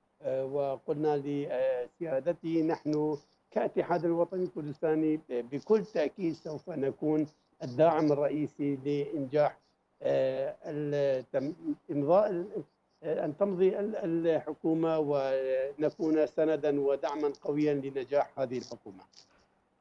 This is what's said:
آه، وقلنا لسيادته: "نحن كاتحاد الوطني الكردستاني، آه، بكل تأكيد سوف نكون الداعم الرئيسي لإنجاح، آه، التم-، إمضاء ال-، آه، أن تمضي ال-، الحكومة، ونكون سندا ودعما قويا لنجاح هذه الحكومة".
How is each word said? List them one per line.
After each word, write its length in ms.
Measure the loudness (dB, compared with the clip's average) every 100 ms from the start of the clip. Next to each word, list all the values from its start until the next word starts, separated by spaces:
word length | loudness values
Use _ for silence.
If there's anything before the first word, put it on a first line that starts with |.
| _ _
آه، 220 | -4 -4
وقلنا 720 | -2 -2 -2 -2 -4 -2 0 0
لسيادته: 1500 | -2 -4 -2 -2 0 -2 -4 -8 -4 -2 -2 -4 -2 0
"نحن 540 | 2 0 0 0 0 -2 -8 _ _
كاتحاد 540 | -4 -2 -2 0 0
الوطني 400 | 2 2 0 0
الكردستاني، 760 | -4 -4 -8 -2 0 2 2 0 -2
آه، 100 | -6
بكل 440 | -4 -6 2 2
تأكيد 500 | 2 -2 -2 -2 -4
سوف 360 | -4 -8 -10 -8
نكون 560 | -4 -2 -2 0 2 0 -6 _ _
الداعم 500 | -6 4 4 6 4
الرئيسي 640 | 4 2 0 -4 -2 -2 -2
لإنجاح، 720 | -2 -2 -2 -4 -2 2 0 0 _ _ _ _
آه، 520 | 0 2 2 0 -4 -6 -8
التم-، 840 | -6 -2 0 0 0 -2 -4 -4 -4 -6 -6 -4
إمضاء 400 | -2 4 4 4
ال-، 160 | 0 -4 -8 -12 _ _ _
آه، 220 | -6 -4
أن 120 | -4 -2
تمضي 420 | -2 2 2 2
ال-، 160 | -2 -4
الحكومة، 1040 | -2 0 2 0 -2 -4 0 2 2 2
ونكون 1300 | 2 0 0 0 0 0 -2 -2 -2 0 2 2 2
سندا 540 | 2 2 2 2 2
ودعما 520 | 2 2 0 -2 -2 -2
قويا 320 | -2 2 2
لنجاح 560 | 2 -2 -6 0 0 0 -2
هذه 200 | -4 -4
الحكومة". 440 | -8 -14 -16 -20 -20 -20 -20 _ _ _ _ _